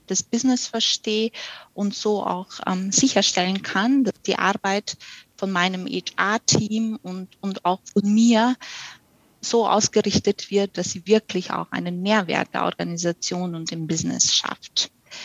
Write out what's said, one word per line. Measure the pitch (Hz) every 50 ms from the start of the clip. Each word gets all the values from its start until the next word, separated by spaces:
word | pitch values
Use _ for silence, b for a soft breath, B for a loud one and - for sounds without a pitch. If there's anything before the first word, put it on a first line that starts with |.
| _ -
des | 190 196 -
Business | - - 233 233 262 254 254 -
verstehe | - - 226 220 - - - - 226 214 214 220 233 B B B B B B B B _
und | - 202 202 196
so | - - 214 208 202 -
auch, | 190 180 180 190 - - - -
ähm, | - 185 185 190 196
sicherstellen | 196 - - 269 - 202 196 - - - 180 185 190 196
kann, | - - - 196 202 240 269 277 262
dass | 208 - - _
die | - 190 -
Arbeit | - 185 202 208 - 196 196 202 208 - - B B B B B B B _ -
von | - 196
meinem | 196 175 175 185 185 185 180
H-R-Team | - - 180 - - - - 180 196 208 233 - - - - 220 202 214 220 226 220 220 - _
und, | 180 185 185 185 - - _
und | - 196 190 - -
auch | 175 180 190 - - -
von | 208 196 202
mir | 208 220 226 233 233 214 226 247 254 - B B B B B B B B B _ _ _ _ _ _ _
so | - - - 233 220 196
ausgerichtet | - 208 214 - - 214 208 208 196 - - - 208 - - -
wird, | 196 202 196 196 - -
dass | 180 -
sie | - 190 165
wirklich | 180 214 220 - _ - 180 180 -
auch | - 175 170 -
einen | - - 175 175 175 175
Mehrwert | 180 196 214 220 190 165 - - - - -
der | - -
Organisation | 175 - - 175 170 170 170 175 170 170 - - - 185 180 180 180 170
und | 165 160 165
im | 165 165 160
Business | 151 165 156 156 - - 123 - - -
schafft. | - - - - - - - _ - - - _ _ _ B B B B